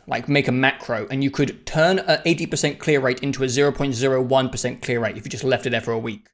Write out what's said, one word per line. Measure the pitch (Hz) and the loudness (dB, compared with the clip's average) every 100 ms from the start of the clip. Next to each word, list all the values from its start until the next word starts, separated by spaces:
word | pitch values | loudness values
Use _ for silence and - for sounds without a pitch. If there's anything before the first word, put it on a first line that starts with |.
| - | -6
like, | 120 127 | -6 2
make | 143 139 | 2 2
a | |
macro, | 127 135 - - 113 104 | 2 2 0 -4 -4 -4
and | 135 | -2
you | 139 | -2
could | 139 127 - - | 0 0 -2 -4
turn | 156 165 190 | 2 2 2
a | - 151 170 | 2 0 2
eighty | 160 160 | 0 -2
percent | 147 147 143 | -2 -2 -2
clear | - 143 | 0 2
rate | 131 127 | 2 0
into | 143 135 | -2 -2
a | 131 | 0
zero | 127 143 | 2 2
point | 135 139 117 | 2 -2 0
zero | 135 131 | 2 2
one | 123 131 127 | 4 2 2
percent | - 120 - | -2 -6 -6
clear | - 120 | -2 -2
rate | 110 107 | -2 -4
if | 135 | -10
you | |
just | 107 131 | -4 0
left | 120 123 | 0 0
it | |
there | 113 | -4
for | 117 | -2
a | 113 | -4
week | 117 104 _ | -6 -10 _